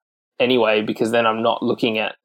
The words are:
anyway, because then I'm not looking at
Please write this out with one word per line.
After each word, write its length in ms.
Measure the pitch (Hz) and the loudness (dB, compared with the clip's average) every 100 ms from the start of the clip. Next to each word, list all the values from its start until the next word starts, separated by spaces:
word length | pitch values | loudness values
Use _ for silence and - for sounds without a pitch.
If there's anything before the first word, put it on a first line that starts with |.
| _ _ _ - | _ _ _ -2
anyway, 420 | 123 127 110 107 | 0 2 2 2
because 300 | 110 104 113 | 0 -2 0
then 140 | 117 113 | 2 0
I'm 160 | 113 | 0
not 200 | 117 113 | 0 0
looking 340 | 120 110 123 110 | -2 -2 -2 -2
at 180 | 104 - | -6 -8